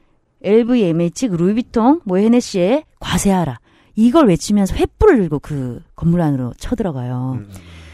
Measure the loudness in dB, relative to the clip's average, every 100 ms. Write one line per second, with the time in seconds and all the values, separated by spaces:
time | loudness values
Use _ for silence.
0 | _ _ _ _ 0 2 2 2 2 0
1 | -2 -2 -4 0 0 -2 -4 0 2 2
2 | 0 0 2 2 0 -2 0 0 -4 _
3 | -6 -2 0 0 -2 -8 _ _ _ 0
4 | 2 4 4 2 0 0 0 -2 -4 2
5 | 4 4 2 -4 -6 -8 -8 -10 -16 -4
6 | 0 2 0 0 -4 -8 -8 -6 -4 -6
7 | -6 -6 -6 -8 -10 -18 -20 -20 -20